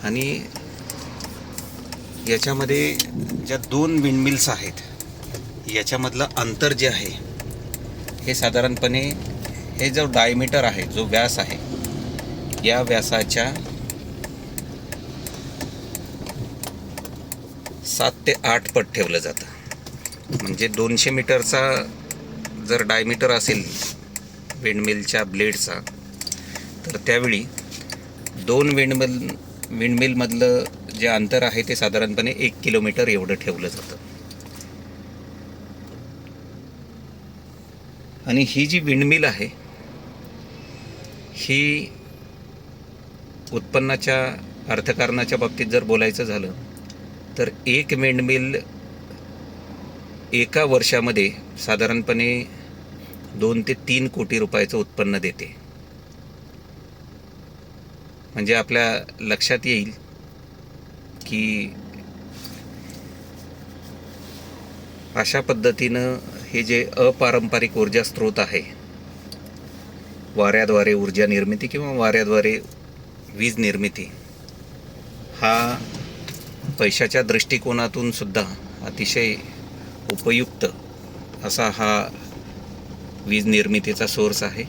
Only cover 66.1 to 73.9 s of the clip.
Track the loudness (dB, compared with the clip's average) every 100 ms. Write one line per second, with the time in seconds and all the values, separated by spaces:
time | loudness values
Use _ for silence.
66.1 | -2 -8 -12 -4 -2 2 2 2 6 6
67.1 | 6 4 6 4 2 2 4 4 4 2
68.1 | 0 0 2 0 0 -4 -14 -16 -16 -16
69.1 | -16 -16 -14 -14 -16 -16 -16 -16 -16 -16
70.1 | -16 -6 4 6 6 8 6 8 6 4
71.1 | 4 6 6 4 0 -2 -2 -2 2 6
72.1 | 6 6 6 6 2 -4 -14 -16 -16 -18
73.1 | -18 -14 -2 0 4 2 2 0